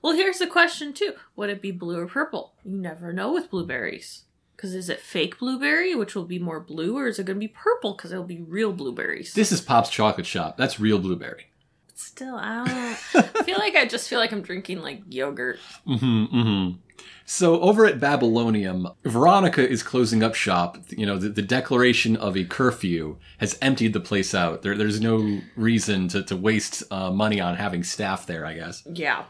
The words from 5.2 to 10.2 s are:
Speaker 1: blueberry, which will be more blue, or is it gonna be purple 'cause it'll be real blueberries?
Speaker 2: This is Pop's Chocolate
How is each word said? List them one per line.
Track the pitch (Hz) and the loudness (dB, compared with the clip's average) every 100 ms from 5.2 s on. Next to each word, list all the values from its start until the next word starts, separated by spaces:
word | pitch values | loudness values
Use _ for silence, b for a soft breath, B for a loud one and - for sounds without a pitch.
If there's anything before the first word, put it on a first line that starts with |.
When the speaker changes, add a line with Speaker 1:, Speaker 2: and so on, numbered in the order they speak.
| 156 - | -2 -2
Speaker 1:
blueberry, | 254 254 285 311 370 302 | -6 -2 0 0 0 -2
which | 202 202 | -4 -6
will | |
be | 170 180 | -6 -6
more | 175 160 | -6 -8
blue, | 170 160 165 254 | -10 -6 -4 -2
or | 262 | -4
is | 196 | -4
it | 185 | -6
gonna | 190 | -4
be | 214 | -6
purple | - 415 494 220 | -2 0 0 -2
'cause | 196 165 | -8 -10
it'll | 185 | -10
be | 175 170 | -8 -12
real | 165 185 220 | -8 -2 -2
blueberries? | 175 135 120 - 73 - | -2 -6 -4 -4 -4 -4
Speaker 2:
This | 208 208 | 2 2
is | 180 | 2
Pop's | - 120 113 | 4 4 4
Chocolate | - 107 104 | 2 2 2